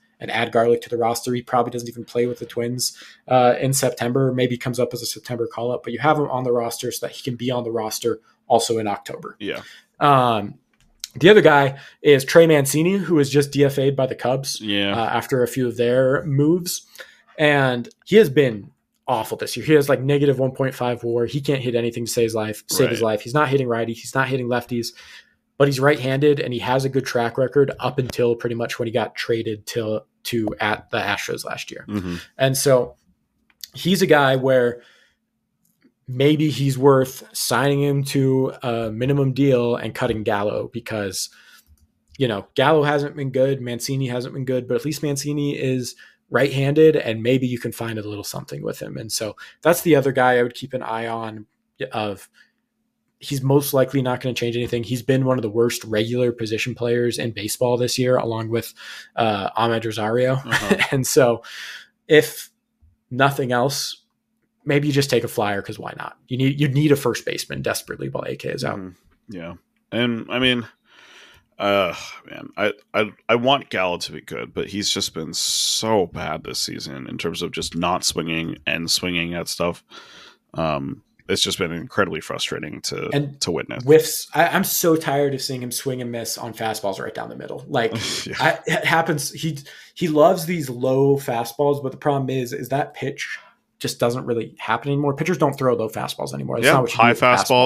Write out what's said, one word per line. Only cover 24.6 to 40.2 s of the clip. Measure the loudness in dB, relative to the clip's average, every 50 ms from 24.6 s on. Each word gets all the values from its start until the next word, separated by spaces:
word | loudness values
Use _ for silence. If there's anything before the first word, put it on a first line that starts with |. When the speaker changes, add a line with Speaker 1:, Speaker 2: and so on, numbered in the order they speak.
| -2 -2 -4 -4 -4 -6 -10 -14 -20 -20 -20 -20 -20 _ _ _ _ _ _
Speaker 1:
But | 2 2
he's | 2 4 4
right-handed, | 4 4 4 2 0 -2 0 4 4 4 4 4
and | 0 -4 -4
he | -4
has | -2 0 0 2 0
a | 0
good | 0 -2 -2
track | 0 -2 -2 -2 0 0
record | 0 -2 2 4 4 4 4 0 -2
up | -4 -2 -2 -2
until | -4 -2 -2 0 2 2 2
pretty | 0 -2 -4 -4
much | -4 -4 -4 -4 -6
when | -6
he | -2
got | 0 0 -2 -2 -4
traded | -8 -4 -2 -2 -2 -2 -4 -6 -6 -8
to, | -8 -6 -4 -2 -2 -4 -4 -6 _ _ _ _
to | -4 -2 -2 -2 -2 -4 -2
at | -2 -2 -2 -2 -6 _
the | -4 -4
Astros | -2 -2 -4 -4 -4 -6 -8 -8 -6
last | -10 -10 -10 -10 -12
year. | -14 -16 -10 -6
Speaker 2:
Mm-hmm. | -6 -6 -4 -6 -8 -10 -12 -16 _ 0
Speaker 1:
And | 0 0 0
so | 2 4 4 4 4 4 0 -8 _ _ _ _ _ _ _ _ _ _ _ _ _ -20 -18 _
he's | -4 0 0 2 2
a | 4
guy | 6 6 6 6 4 4
where | 2 2 4 4 4 4 2 0 -4 -12 _ _ _ _ _ _ _ _ _ _ _ _ _ _ _ _ _ _ _ _ _ _ _ _
maybe | -10 -2 2 4 4 4 4 2 0
he's | 0 0 0 0 2 6
worth | 6 8 8 8 4 2 -2 -12 -18 -12
signing | -8 -6 -2 0 2 2 4 2 2 2
him | 2 2 2 0
to | -2 0 0 2 2 4 2 2 0 -2 -4 -6
a | -4 -4 -2 -2 -4 -4
minimum | -4 -2 0 0 2 2 2 0
deal | 2 2 4 4 4 4 4 2 0
and | -2 -4 -6 -4
cutting | -2 -2 -2 -2 -2